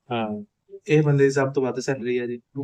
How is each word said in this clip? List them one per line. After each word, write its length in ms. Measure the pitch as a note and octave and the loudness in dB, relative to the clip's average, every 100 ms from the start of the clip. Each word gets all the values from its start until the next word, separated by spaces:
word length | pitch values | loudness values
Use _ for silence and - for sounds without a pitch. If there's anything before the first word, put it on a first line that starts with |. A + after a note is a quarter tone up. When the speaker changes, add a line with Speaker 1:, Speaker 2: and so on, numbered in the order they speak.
| - | -8
Speaker 1:
ਹਾਂ। 320 | A#2 G#2+ G#2 G#3 _ _ - - | -4 -4 -6 -12 _ _ -10 2
Speaker 2:
ਇਹ 140 | D#3 | 4
ਬੰਦੇ 220 | D3 C#3 | 4 4
ਦੀ 60 | C#3 | 4
ਸਭ 220 | C#3 C3+ | 2 0
ਤੋਂ 100 | C#3 | 0
ਵੱਧ 180 | B2+ B2 | -2 -2
ਸੈਲਰੀ 400 | C3 C3+ A#2+ B2 | -4 -4 -2 -2
ਹੈ 60 | A#2+ | -4
ਜੀ। 120 | A#2+ _ C#3 | -8 _ -10